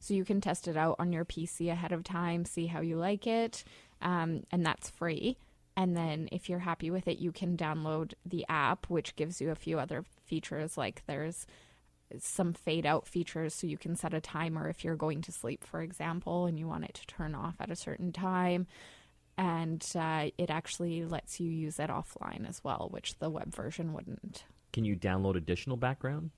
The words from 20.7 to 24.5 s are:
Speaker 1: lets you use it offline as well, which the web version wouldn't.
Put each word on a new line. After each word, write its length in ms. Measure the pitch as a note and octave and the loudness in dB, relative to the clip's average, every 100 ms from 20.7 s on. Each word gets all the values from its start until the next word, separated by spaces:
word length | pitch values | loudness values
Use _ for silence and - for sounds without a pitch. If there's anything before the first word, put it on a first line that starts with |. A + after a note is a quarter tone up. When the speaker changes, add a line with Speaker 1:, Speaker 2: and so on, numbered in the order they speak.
| - F3 E3 E3 | -2 0 0 -2
Speaker 1:
lets 340 | E3 - - | -4 -4 -2
you 80 | E3+ | 0
use 280 | D#3+ D#3 D#3+ | 0 -2 -2
it 80 | D3+ | -2
offline 580 | - - - - - - | -2 -4 -8 -8 -6 -8
as 160 | F3 | -6
well, 260 | C#3 - - | -4 -2 -2
which 280 | - - - | -6 -6 -4
the 120 | D#3 | -2
web 240 | D#3 - | -2 -4
version 400 | - - E3+ E3 | -4 -6 -2 -4
wouldn't. 500 | D#3 F3+ - - - - | -4 -6 -8 -8 -12 -16